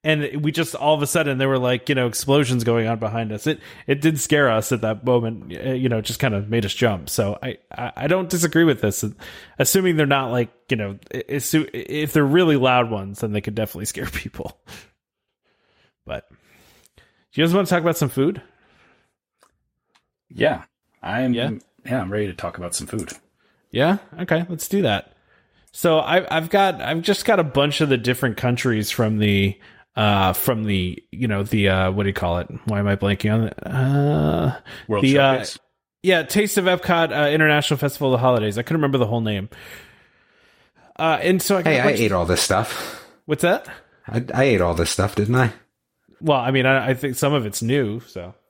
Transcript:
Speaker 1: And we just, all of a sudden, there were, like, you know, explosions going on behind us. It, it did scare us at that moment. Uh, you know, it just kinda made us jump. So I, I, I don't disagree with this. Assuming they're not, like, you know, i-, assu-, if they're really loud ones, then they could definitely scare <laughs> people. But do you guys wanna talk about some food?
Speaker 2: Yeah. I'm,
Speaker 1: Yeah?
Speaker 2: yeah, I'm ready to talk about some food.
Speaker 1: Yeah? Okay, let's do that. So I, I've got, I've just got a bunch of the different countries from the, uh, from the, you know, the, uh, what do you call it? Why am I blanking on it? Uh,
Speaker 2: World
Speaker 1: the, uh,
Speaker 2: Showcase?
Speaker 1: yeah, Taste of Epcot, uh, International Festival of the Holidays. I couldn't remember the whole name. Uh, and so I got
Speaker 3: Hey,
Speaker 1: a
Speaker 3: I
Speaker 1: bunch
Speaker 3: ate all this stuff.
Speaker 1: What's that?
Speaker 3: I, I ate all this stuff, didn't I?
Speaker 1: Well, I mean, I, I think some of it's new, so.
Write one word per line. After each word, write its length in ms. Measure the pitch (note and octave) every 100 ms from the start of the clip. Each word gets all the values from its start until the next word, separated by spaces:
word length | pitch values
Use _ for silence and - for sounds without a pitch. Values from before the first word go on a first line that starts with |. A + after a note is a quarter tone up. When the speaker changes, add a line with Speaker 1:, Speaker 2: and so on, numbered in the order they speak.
Speaker 1:
And 400 | D#3 D#3 D3 C#3+
we 80 | D3+
just, 240 | D#3 D#3+ -
all 180 | C#3+
of 80 | D#3
a 60 | C#3+
sudden, 300 | E3+ D3 C3
there 100 | C3+
were, 100 | C3
like, 300 | B2 B2+ -
you 60 | C3+
know, 100 | B2
explosions 560 | - C3+ C#3+ B2+ B2+
going 240 | A2+ A#2 A2
on 140 | A2+
behind 320 | A2 A2+ A2
us. 160 | G#2+ D#3
It, 100 | D3+ - - -
it 120 | C#3+
did 200 | D#3+ D3+
scare 280 | - D3+ C3+
us 220 | A2 -
at 120 | A#2+
that 220 | A2+ G#2+
moment. 480 | B2 B2 A#2 A2+ -
Uh, 180 | F2 C3
you 160 | B2+ C3
know, 100 | A2
it 40 |
just 160 | G#2+ A#2
kinda 200 | C3+ G2+
made 220 | G#2 A#2
us 80 | G2+
jump. 360 | - A#2+ F#2+ D2+
So 260 | - G2+ G2+
I, 160 | C3 - _ -
I, 160 | A#2+ -
I 100 | D3
don't 240 | F#3 F3+
disagree 320 | F3+ E3 D#3+
with 180 | E3 C3+
this. 240 | G#2+ - G#2+ - - - - -
Assuming 380 | C3 F#3+ F#3 D#3+
they're 100 | C#3
not, 240 | C#3 C3
like, 200 | B2 A#2 _ -
you 60 | A#2
know, 220 | G2+ G2+ -
i-, 120 | B2 -
assu-, 400 | C#3+ - D#3 D3+
if 400 | - - D3 D3+
they're 120 | -
really 320 | C#3 E3 F3 C#3+
loud 340 | B2+ B2+ A#2
ones, 280 | G#2+ G2 G2+
then 120 | A2
they 80 | G#2
could 160 | A2 G#2
definitely 300 | G#2+ E2 G#2+
scare 200 | - -
<laughs> 60 |
people. 440 | - - - - - - - - _ _ _ _ _ _ _ _ _ _ _ -
But 220 | D2 _
do 1120 | _ _ _ _ _ _ _ _ _ _ -
you 40 |
guys 80 | E3
wanna 140 | F#3 F#3
talk 140 | F3
about 140 | E3 D#3+
some 120 | C#3
food? 320 | - C#3+ G3+ - _ _ _ _ _ _ _ _ _ _ _ _ _ _ _ _ _ _
Speaker 2:
Yeah. 320 | - D3 E2+ - _ _ _
I'm, 320 | - A2 B2+
Speaker 1:
Yeah? 160 | A#2 C3 G#2+ _ _
Speaker 2:
yeah, 160 | - C3
I'm 120 | F#2+
ready 160 | G#2 G#2
to 60 |
talk 220 | F2 F2 F2+
about 160 | F2
some 120 | - -
food. 260 | A2 - - _ _ _ _ _
Speaker 1:
Yeah? 260 | A2 D3+ G3+ - D3+
Okay, 260 | F3+ D#3+ F3
let's 200 | E3 -
do 140 | G3
that. 300 | D3+ G2 - _ _ _ _ _ _
So 260 | - F3 D#3
I, 260 | - C#4 -
I've 160 | D#3+ E3
got, 300 | G3+ G3 -
I've 220 | - E3
just 220 | E3+ G3
got 160 | - G3+
a 40 |
bunch 360 | D#3 C#3 D3 D3
of 80 | D3+
the 100 | B2+
different 380 | A#2 B2 C3 G#2
countries 560 | B2 A#2+ C3 A2 G#2
from 260 | - A2 G#2+
the, 400 | G#2 G2+ G2 - - - _ -
uh, 360 | G#2+ G2+ F#2+
from 300 | F#2 - A2+
the, 380 | G#2+ G2 F2+ - _
you 160 | F2+ A#2+
know, 160 | G2+
the, 260 | G2+ A2 G2
uh, 200 | F#2+ F#2
what 140 | G2
do 40 | G2
you 40 |
call 240 | G2 F2 E2+
it? 100 | - - -
Why 120 | G2+
am 80 | G2+
I 80 |
blanking 400 | G2 G2 - -
on 100 | A2 A2
it? 60 | - -
Uh, 880 | C3+ C3 C#3+ C#3+ D3+ D3+ D#3 D3+ - - - -
Speaker 2:
World 160 | G#2
Speaker 1:
the, 140 | C3 C#3
uh, 140 | C3+ C3
Speaker 2:
Showcase? 200 | G#2 - _ _ _ _
Speaker 1:
yeah, 180 | F3+ F3
Taste 340 | D3+ G3+ G#3 G#3
of 100 | F3+
Epcot, 440 | F3+ F#3 E3+ D#3+
uh, 200 | C#3 D3
International 480 | D#3 D#3 D3+ - C#3
Festival 360 | C#3+ - C3+
of 60 | B2
the 40 |
Holidays. 340 | B2+ B2 G#2+ G2+
I 40 |
couldn't 140 | A#2 D#3+
remember 180 | C#3+ C3+
the 80 | A2
whole 120 | A#2
name. 260 | A2 G2+ G2 - - - - _ _ _ _ _ _ _ _ _ _ -
Uh, 220 | D#3+ D#3
and 220 | E3+ F#3
so 140 | - G3
I 40 |
got 80 | D#3+
Speaker 3:
Hey, 60 | C#3
Speaker 1:
a 40 |
Speaker 3:
I 40 | C#3
Speaker 1:
bunch 120 | A2+
Speaker 3:
ate 120 | A2+
all 140 | F#2 E2+
this 140 | F2+
stuff. 640 | - G2 A#2+ - - - - _ -
Speaker 1:
What's 160 | D3
that? 240 | F3 - - - _ _ -
Speaker 3:
I, 180 | A#2 B2+
I 120 | B2+
ate 160 | C#3 G#2
all 140 | F2
this 160 | E2 E2+
stuff, 240 | - G2 G#2
didn't 180 | G#2 B2+
I? 160 | B2 - _ _ _ _ _ _
Speaker 1:
Well, 180 | D#3+ C#3
I 140 | B2
mean, 120 | C3+ C3
I, 240 | C3+ A#2+
I 40 |
think 220 | B2+ C#3+ B2
some 180 | C#3
of 100 | D3
it's 160 | G#2+ -
new, 380 | A#2 C#3 A2+ A2+
so. 340 | - F#2 F2 -